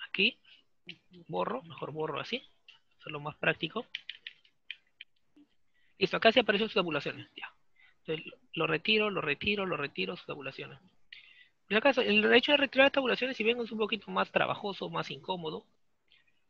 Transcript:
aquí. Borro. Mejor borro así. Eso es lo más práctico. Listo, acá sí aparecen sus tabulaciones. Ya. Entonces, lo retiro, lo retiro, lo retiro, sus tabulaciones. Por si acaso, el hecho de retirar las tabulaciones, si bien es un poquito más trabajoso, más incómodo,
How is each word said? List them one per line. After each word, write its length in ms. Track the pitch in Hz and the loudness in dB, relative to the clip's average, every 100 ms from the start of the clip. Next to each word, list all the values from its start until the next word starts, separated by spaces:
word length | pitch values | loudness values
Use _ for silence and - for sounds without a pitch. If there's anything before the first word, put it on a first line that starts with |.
| - | -8
aquí. 300 | - 208 - _ - _ _ - 165 _ 180 165 | 0 0 0 _ -20 _ _ -20 -20 _ -20 -8
Borro. 340 | 180 180 233 | -4 -4 -6
Mejor 280 | 165 - - | -10 -12 -10
borro 280 | 156 156 139 | -6 -6 -6
así. 180 | 139 247 | -6 -8
Eso 720 | - _ - - _ _ - | -8 _ -20 -20 _ _ -14
es 20 | |
lo 80 | 151 | -10
más 160 | 147 - | -10 -4
práctico. 500 | 165 156 156 220 - - - - - - _ _ - - _ - - _ _ _ _ _ _ _ _ - | -2 0 -4 -6 -8 -12 -14 -18 -18 -20 _ _ -20 -20 _ -20 -20 _ _ _ _ _ _ _ _ -4
Listo, 180 | 185 175 | -2 4
acá 140 | 226 | 4
sí 80 | 254 | 6
aparecen 280 | 226 202 220 | 4 2 0
sus 80 | 208 | 0
tabulaciones. 520 | 175 147 147 127 113 - | 0 -2 -4 -8 -12 -16
Ya. 180 | - - _ _ - _ | -16 -16 _ _ -20 _
Entonces, 340 | - 160 - - _ | -8 -8 -8 -20 _
lo 140 | 170 156 | -2 0
retiro, 420 | 160 - 214 214 | 0 2 2 2
lo 120 | 180 | 0
retiro, 440 | 147 143 208 208 190 | -2 -2 -2 -2 -2
lo 100 | 156 | -2
retiro, 400 | 143 - 185 180 | -4 -6 -6 -8
sus 100 | - | -10
tabulaciones. 540 | 147 135 - 143 135 | -10 -10 -12 -14 -16
Por 880 | _ _ - - - - - _ - | _ _ -20 -20 -20 -20 -20 _ -2
si 60 | 208 | 4
acaso, 260 | - 233 | 4 4
el 320 | 208 208 214 | 4 4 8
hecho 200 | 233 254 | 6 6
de 40 | 285 | 4
retirar 280 | 277 254 269 | 4 6 6
las 80 | |
tabulaciones, 420 | 277 254 196 254 262 | 4 0 0 -2 -2
si 80 | |
bien 160 | 220 240 | 0 0
es 120 | 233 | -4
un 60 | 220 | -4
poquito 320 | 214 220 - | -2 -4 -4
más 220 | 190 196 | -2 0
trabajoso, 580 | - 147 - 202 190 180 | 2 0 -2 -6 -8 -6
más 220 | 165 160 | -6 -6
incómodo, 540 | 143 170 185 156 180 - _ _ _ _ _ _ _ | -8 -8 -6 -6 -10 -12 _ _ _ _ _ _ _